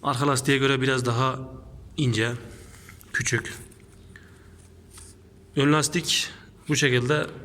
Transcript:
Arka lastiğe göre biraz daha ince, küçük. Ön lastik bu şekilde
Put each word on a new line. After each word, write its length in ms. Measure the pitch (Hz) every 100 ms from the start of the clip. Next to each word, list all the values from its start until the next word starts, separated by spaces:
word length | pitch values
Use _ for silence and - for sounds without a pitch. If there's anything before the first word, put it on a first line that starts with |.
Arka 240 | 143 127 143
lastiğe 300 | 135 127 139
göre 240 | 139 135
biraz 240 | 131 131 120
daha 340 | 117 131 135 131 - - - - -
ince, 360 | 135 107 113 120 - - - - - - -
küçük. 400 | - 120 117 - - - - - - - - - - - - - - - - - - - - - -
Ön 180 | 143
lastik 560 | 151 143 175 156 - - - - - -
bu 80 | 139
şekilde 520 | 143 123 123 151 - -